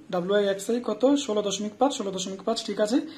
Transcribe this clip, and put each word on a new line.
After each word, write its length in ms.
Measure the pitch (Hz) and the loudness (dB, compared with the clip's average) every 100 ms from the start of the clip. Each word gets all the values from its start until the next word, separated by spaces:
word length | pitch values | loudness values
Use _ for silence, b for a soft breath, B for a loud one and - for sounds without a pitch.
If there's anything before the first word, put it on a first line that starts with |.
| - | -6
ডাব্লিউআইএক্সআই 680 | 180 180 202 202 196 - 240 | -4 2 2 2 0 -2 -2
কত, 300 | 240 214 254 | -2 2 4
ষোলো 280 | 285 247 214 | 4 2 0
দশমিক 300 | 202 190 208 - | 0 -2 -6 0
পাঁচ, 160 | 277 | 2
ষোলো 160 | 277 196 | 2 -4
দশমিক 320 | 185 180 190 | -6 -6 -6
পাঁচ, 240 | - 226 - | -4 -4 -4
ঠিক 140 | 202 | -2
আছে। 200 | 214 277 - | 0 0 -2